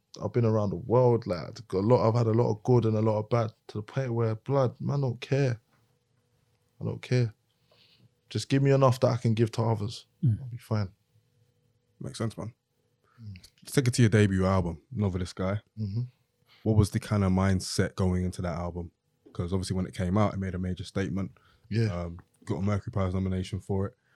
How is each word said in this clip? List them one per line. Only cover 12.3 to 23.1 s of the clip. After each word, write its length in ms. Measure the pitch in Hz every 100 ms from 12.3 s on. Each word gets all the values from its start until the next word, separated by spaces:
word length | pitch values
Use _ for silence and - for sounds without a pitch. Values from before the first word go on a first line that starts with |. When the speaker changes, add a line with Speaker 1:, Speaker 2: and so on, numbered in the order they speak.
| -
Speaker 3:
man. 140 | 113 - _ _ _ _ _ _
Speaker 1:
Mm. 140 | 107 92 - _
Speaker 3:
Let's 120 | -
take 160 | - 123
it 60 |
to 80 | 123
your 60 | 110
debut 380 | 107 104 92 92
album, 320 | 95 87 82 _
Novelist 400 | 113 101 90 90
Guy. 240 | - 95 101 - 110
Speaker 1:
Mm-hmm. 260 | 104 110 123 _ _ _ _ _
Speaker 3:
What 140 | 107 107
was 140 | 101
the 100 | 107
kind 240 | - 104
of 80 | 95
mindset 640 | 92 98 92 - - 90 -
going 280 | 92 90
into 160 | 90 -
that 140 | 90 82
album? 360 | 87 85 85 - _ _ -
'Cause 200 | - 87
obviously 220 | 95 90
when 120 | 92 90
it 80 | -
came 200 | 90 101
out, 160 | 101
it 20 | 95
made 160 | 95
a 60 | 92
major 240 | 92 87
statement. 480 | 92 98 95 95 95 - _ _ _
Speaker 1:
Yeah. 160 | 107 110
Speaker 3:
Um, 260 | 87 85 85 - _
got 140 | - 101
a 40 |
Mercury 300 | 98 101 -
Prize 220 | 98 95